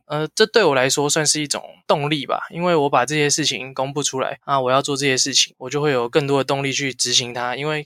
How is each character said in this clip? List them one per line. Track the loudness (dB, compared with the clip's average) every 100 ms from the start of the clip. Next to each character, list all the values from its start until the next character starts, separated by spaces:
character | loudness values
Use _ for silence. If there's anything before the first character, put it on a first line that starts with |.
| -8
呃， | -4 -4 2
这 | 2
对 | 4
我 | 4 4
来 | 2
说 | 2 0
算 | 0 0
是 | 0
一 | -2
种 | -6 -8 -10 0
动 | 2 2
力 | -2 -2
吧， | -4 -6
因 | -4
为 | 0 2
我 | 2
把 | 2
这 | 2 2
些 | 0
事 | 0
情 | 0 -4 -6
公 | -6 -4
布 | -4
出 | -4 -2
来， | -4 -6
啊， | -2 0
我 | 2
要 | 2
做 | 2 0
这 | 0
些 | 2
事 | 2
情， | 0 0 _
我 | -6
就 | -2
会 | 0
有 | 0 2
更 | 0 2
多 | 2
的 |
动 | 0 0
力 | -2
去 | -2 -4
执 | -4 0
行 | 0 0
它， | -4 -4 -4
因 | -4
为 | -4